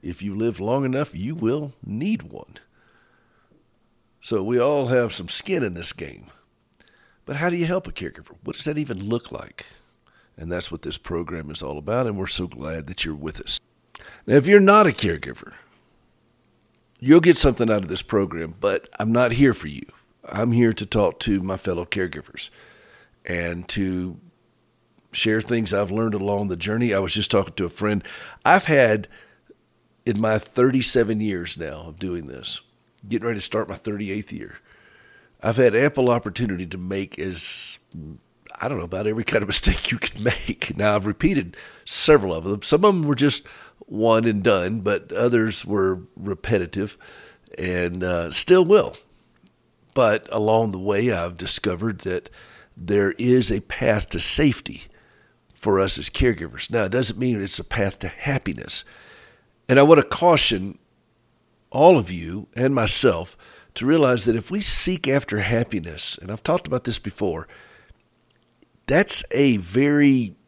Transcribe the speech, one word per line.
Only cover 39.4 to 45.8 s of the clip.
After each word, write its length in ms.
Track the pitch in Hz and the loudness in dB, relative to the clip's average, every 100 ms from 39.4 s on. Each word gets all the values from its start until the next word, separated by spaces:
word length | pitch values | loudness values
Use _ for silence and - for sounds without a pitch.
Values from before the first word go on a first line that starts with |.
of 60 | 101 | 0
mistake 420 | - - - - | 0 2 0 -2
you 80 | 117 | -4
could 220 | - - | -6 -4
make. 560 | 110 - - - - - | -4 -4 -6 -8 -8 -2
Now, 200 | 104 104 | 0 0
I've 100 | 101 | -2
repeated 500 | 101 160 175 90 - - - - | -2 0 0 -4 -12 -20 -20 -4
several 480 | - 147 147 95 | 0 4 4 4
of 100 | 82 | -4
them. 180 | 85 101 | -4 -4
Some 220 | - 151 | 2 4
of 100 | 208 | 4
them 100 | 190 | 2
were 100 | 151 | 0
just 320 | 131 143 - - - - _ | 2 2 2 -4 -20 -20 _
one 480 | - 107 113 113 113 | -12 0 2 4 2
and 160 | 104 | 0
done, 380 | 95 98 90 110 | 2 2 0 -4
but 320 | 98 98 - | -2 -2 -4
others 520 | 87 123 120 110 104 | -2 2 2 2 -2
were 360 | - 101 | -4 0